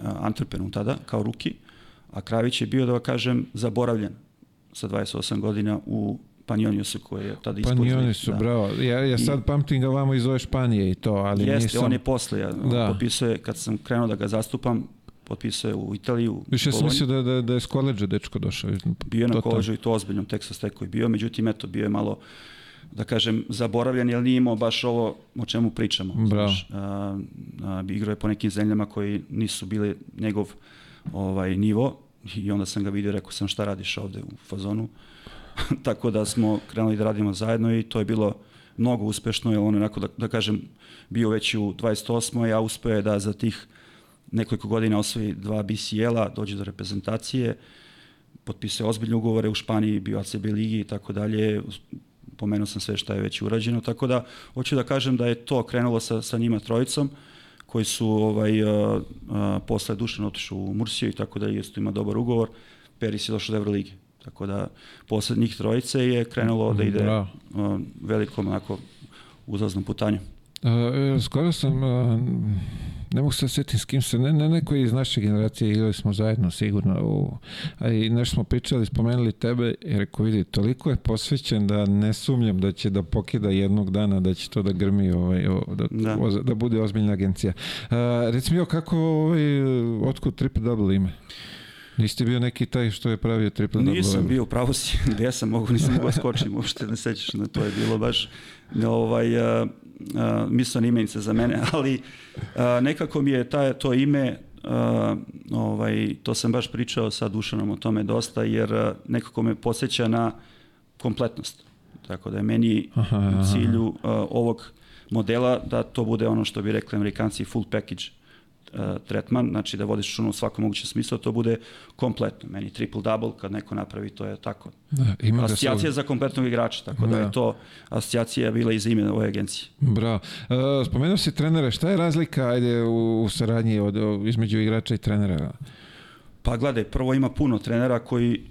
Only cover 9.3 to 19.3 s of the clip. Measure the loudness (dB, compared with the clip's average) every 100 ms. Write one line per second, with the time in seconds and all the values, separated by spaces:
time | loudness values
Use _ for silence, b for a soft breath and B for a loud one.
9.3 | 0 2 0 2 2 2 2 2 2 2
10.3 | 0 0 0 2 4 4 2 2 2 2
11.3 | 2 4 4 2 2 2 2 0 -2 0
12.3 | -2 -2 -2 0 2 2 2 0 0 0
13.3 | 0 -4 -6 -4 -4 -2 0 0 0 0
14.3 | 0 -2 -4 -2 -2 -4 -12 -20 -20 -10
15.3 | -6 -4 -4 -4 -4 -4 -6 -2 0 0
16.3 | -2 -2 0 2 2 2 2 2 2 2
17.3 | 0 2 0 0 0 0 0 0 0 -2
18.3 | -4 -4 -4 -2 -2 -2 -4 -2 0 2